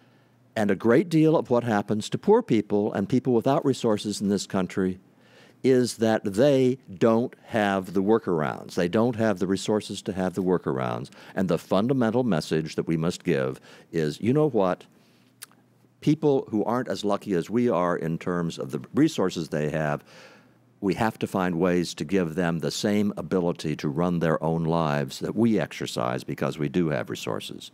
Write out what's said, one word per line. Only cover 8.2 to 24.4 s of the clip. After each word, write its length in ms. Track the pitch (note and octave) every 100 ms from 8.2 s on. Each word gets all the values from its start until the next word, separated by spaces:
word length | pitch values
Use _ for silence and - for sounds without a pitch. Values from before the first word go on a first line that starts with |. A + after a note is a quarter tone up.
| - E2+ C#2+ G1+ -
They 140 | - F2+
don't 280 | A2 A#2 A2
have 220 | A2+ F#2+
the 80 | F#2
resources 560 | F#2+ - G#2+ - G2+
to 120 | -
have 200 | F#2 F#2
the 80 | F2
workarounds. 680 | F2+ E2+ - C2 B1+ A#1+ C2 - - -
And 120 | F#2+
the 120 | E2+
fundamental 640 | - F#2+ A2+ C3+ A2+ A2+
message 500 | B2+ E2 - D#2+ D#2
that 140 | - E2
we 100 | E2
must 260 | D#2+ F2
give 380 | - D2+ C2 C2+ - - -
is, 280 | E2 D#2 D2
you 140 | G#2
know 160 | C#3+ D3+
what? 360 | A#2+ F#2 F2+ - _ _ _ _ _ - _ _ _ _ _
People 480 | - D#3 D3+ C3+ -
who 120 | G#2+
aren't 260 | G2+ A#2+ B2
as 140 | F#2+
lucky 300 | G#2 G2+ -
as 160 | F2+ D#2+
we 200 | G#2+ A#2+
are 260 | E2+ F2 F2
in 240 | E2 D#2+
terms 400 | - F2 E2+ C#2+
of 120 | C#2
the 80 | C2+ B1+
resources 560 | A2 D#3 - F#2+ F2+ D#2
they 200 | D#2+ D2+
have, 320 | D2+ D#2 D2 - - - - _ _ _ _
we 140 | G2+
have 240 | E2+ A2 -
to 80 | A2
find 340 | G2+ F2+ E2
ways 360 | F2+ F2 E2+ -
to 100 | D2
give 300 | F#2+ E2+ D#2
them 240 | F2 E2+
the 100 | C#2+
same 420 | - A2 G#2 G#2 -
ability 580 | E2 F#2+ F2 E2 D#2+ D2+
to 120 | D#2
run 300 | C#2+ F2 F2
their 220 | D#2+ D#2